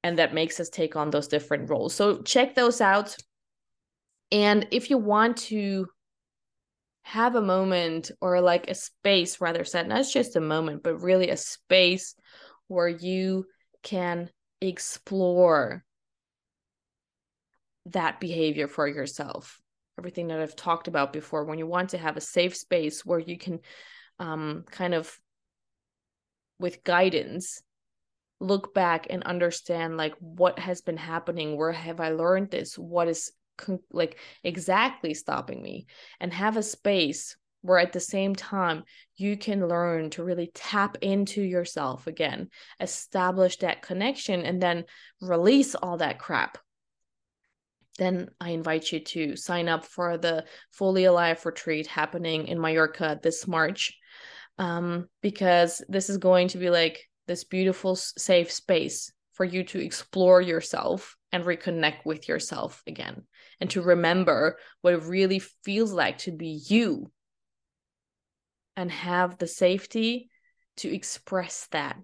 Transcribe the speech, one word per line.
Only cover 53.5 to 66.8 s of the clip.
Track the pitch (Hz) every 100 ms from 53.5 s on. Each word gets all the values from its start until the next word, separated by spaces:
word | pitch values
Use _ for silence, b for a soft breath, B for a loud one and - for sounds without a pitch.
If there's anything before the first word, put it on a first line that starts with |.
| 165 156 202 - - B B B B B -
um, | 180 170 175 175 175 _
because | 208 202 190 175 170 - -
this | 190 190
is | 196
going | 185 180 180
to | 180
be, | 180
like, | 175 165 165 - _ -
this | 175
beautiful, | - 185 190 180 190
s-, | 185 - -
safe | - 180 170
space | - - 175 135 - - _ _
for | _
you | 185 180
to | 185 190
explore | 170 - - 190 185 180
yourself | 180 165 - - - 190 - - _
and | 180
reconnect | 175 165 - 170 156 151
with | 151 156 -
yourself | 156 - - - - -
again, | - - - - b b b
and | 190
to | 190
remember | 180 175 170 180 175 131 156 - B B
what | 175
it | 175
really | 160 185 190 190
feels | 185 _ - 196 226
like | 185 117 -
to | -
be | 160 165 151 -
you | 214